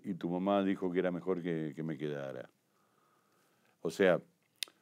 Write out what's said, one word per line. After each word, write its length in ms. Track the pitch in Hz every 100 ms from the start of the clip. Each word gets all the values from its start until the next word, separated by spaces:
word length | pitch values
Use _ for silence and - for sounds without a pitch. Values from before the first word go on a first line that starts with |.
y 100 | 101
tu 140 | 87 87
mamá 320 | 90 95 101
dijo 300 | 98 92 92
que 60 | 90
era 100 | 90
mejor 320 | 87 87 92
que, 300 | 87 82 78
que 80 | 67
me 140 | 78 67
quedara". 520 | 73 73 67 64 - _ _ _ _ _ _ _ _ _ _ _ _ _
O 100 | 85
sea, 300 | - 95 80 - _ _ _ - _